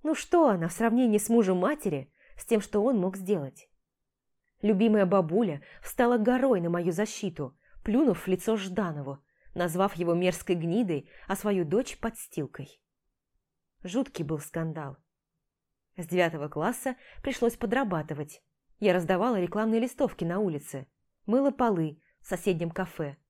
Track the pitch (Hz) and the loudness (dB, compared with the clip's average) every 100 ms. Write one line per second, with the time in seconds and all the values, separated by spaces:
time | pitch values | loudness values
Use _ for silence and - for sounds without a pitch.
0 | 302 311 - 349 302 185 165 - 233 240 | -2 -4 2 6 6 4 -2 0 2 4
1 | 247 208 208 233 190 180 185 196 202 143 | 4 4 4 4 4 2 0 0 -4 -4
2 | 135 _ _ - - 220 196 208 226 233 | -8 _ _ -20 0 0 0 0 2 2
3 | 180 190 185 202 135 - _ _ _ _ | 0 -4 -2 -2 -2 -12 _ _ _ _
4 | _ _ _ _ _ _ 208 196 226 214 | _ _ _ _ _ _ 0 4 4 4
5 | 190 196 160 180 214 143 - - - - | 4 4 2 0 0 -4 -12 -20 -8 0
6 | 240 240 214 247 269 202 170 170 175 170 | 2 4 2 2 4 2 2 0 0 -2
7 | 214 - 196 170 135 _ _ - - 226 | -4 -4 -8 -6 -10 _ _ -10 0 4
8 | 294 190 - 185 - 220 190 180 180 143 | 4 2 0 -2 0 -2 -2 -4 -4 -6
9 | 139 139 _ _ - 175 175 170 196 165 | -8 -12 _ _ -14 -4 -2 0 0 0
10 | 170 170 180 170 - 175 170 190 208 147 | 0 2 2 0 -2 -2 0 0 0 -2
11 | - - - 190 208 196 160 196 262 - | -6 -20 -8 -4 0 0 2 0 -2 -6
12 | 226 220 - - 139 - 139 _ _ _ | -8 -8 -10 -8 -8 -10 -18 _ _ _
13 | _ _ _ _ _ _ _ _ 185 214 | _ _ _ _ _ _ _ _ -6 -4
14 | 269 - 156 156 - 165 160 160 143 135 | -4 -6 -4 -6 -6 -6 -6 -6 -12 -14
15 | _ _ _ _ _ _ _ _ _ - | _ _ _ _ _ _ _ _ _ -14
16 | 156 180 170 165 147 147 175 247 262 254 | -4 0 0 -2 -6 -2 -2 -2 -6 -8
17 | - - - 254 240 233 226 247 240 170 | -16 -8 -8 0 -2 0 -2 -2 0 -4
18 | 151 147 151 - _ _ _ _ 202 180 | -4 -8 -10 -14 _ _ _ _ 2 2
19 | 165 180 233 214 175 208 220 226 247 - | 2 2 2 0 -2 -2 0 0 0 -2
20 | 277 - 170 180 208 147 - 139 131 _ | -4 -2 -4 -2 -2 -4 -8 -12 -14 _
21 | _ _ - 240 277 277 240 180 156 151 | _ _ 0 2 2 2 0 2 -2 -4
22 | _ _ - 175 - 170 165 170 185 - | _ _ -8 -4 0 0 -2 -4 -8 -6
23 | 147 143 | -8 -10